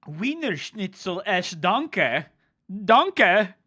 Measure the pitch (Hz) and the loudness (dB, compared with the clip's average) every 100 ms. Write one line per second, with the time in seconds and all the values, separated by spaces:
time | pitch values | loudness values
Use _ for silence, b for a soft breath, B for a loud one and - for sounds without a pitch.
0 | - 151 226 320 302 156 - 220 190 - | -14 -6 -6 -4 -4 -6 -8 -8 -10 -8
1 | - 175 196 185 180 170 165 214 311 - | -8 -6 -2 -2 -2 -4 0 0 -2 -2
2 | 139 127 156 _ _ _ _ 196 196 226 | 0 0 -4 _ _ _ _ -12 4 4
3 | 359 - 214 196 196 - | 4 2 4 4 2 -4